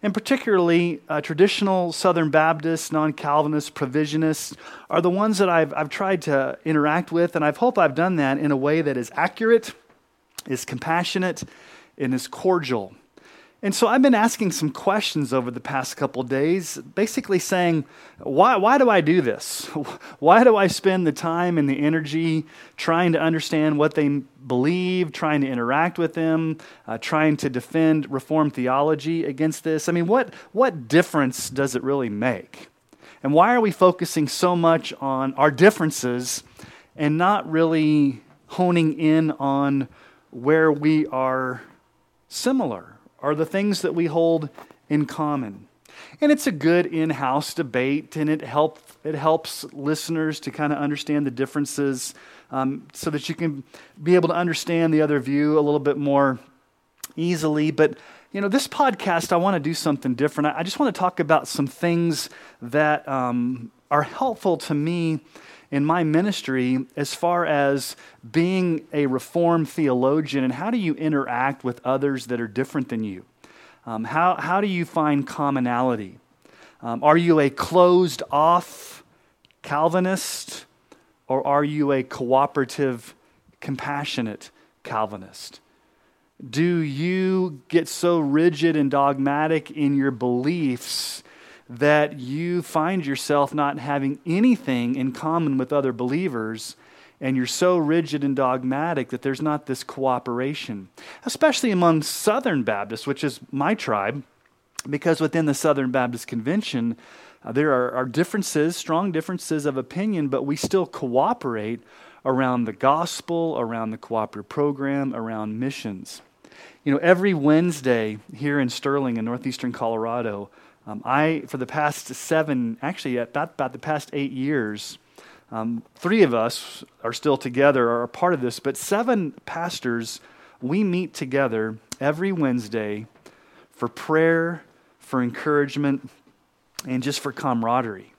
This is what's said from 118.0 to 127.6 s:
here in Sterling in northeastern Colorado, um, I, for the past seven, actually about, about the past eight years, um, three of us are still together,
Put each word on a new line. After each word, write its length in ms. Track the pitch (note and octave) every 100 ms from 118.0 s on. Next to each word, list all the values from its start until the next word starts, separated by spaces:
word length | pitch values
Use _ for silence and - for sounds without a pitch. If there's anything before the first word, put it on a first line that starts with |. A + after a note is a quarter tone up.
| A2 G#2+ -
here 260 | B2 C#3+ C#3+
in 80 | B2+
Sterling 480 | - C#3 C#3 C3 A2+
in 80 |
northeastern 480 | A2 B2 C3 B2+ B2+
Colorado, 800 | A#2+ A2+ A2+ A2+ A#2+ A2+ G2+ G2+ _ - _ -
um, 140 | G#2+
I, 400 | A#2 C3+ D#3 D#3+ -
for 100 | C#3
the 100 | B2
past 420 | D#3 D3 D3+ -
seven, 680 | C3 - D#3+ D#3 C3 A#2 A2+
actually 340 | C#3 F#3 C#3 B2
about, 380 | A#2 C#3+ D#3
about 180 | - C3
the 60 | B2+
past 320 | D#3 D3+ -
eight 200 | D3 C#3
years, 640 | C3 C3+ D3+ G#2+ G#2 - - _ - - - _
um, 320 | A2+ A2 A#2 -
three 280 | _ E3+ A3
of 120 | E3+
us 500 | A#2 A2+ - - - - _
are 100 | A#2
still 240 | A#2+ D3+ C3
together, 520 | C3 A#2+